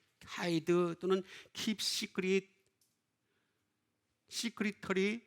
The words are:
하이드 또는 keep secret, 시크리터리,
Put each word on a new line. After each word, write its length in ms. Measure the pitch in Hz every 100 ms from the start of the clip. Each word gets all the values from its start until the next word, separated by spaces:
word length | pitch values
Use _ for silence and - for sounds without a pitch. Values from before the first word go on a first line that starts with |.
| _ _
하이드 720 | - - 175 165 156 175 175 165
또는 220 | 185 190 185 - -
keep 260 | - 226 202
secret, 680 | - - 214 - 185 190 190 _ _ _ _ _ _ _ _ _ _ _ _ _ _ _ _ _ _
시크리터리, 920 | - 233 - 214 - - 190 196 233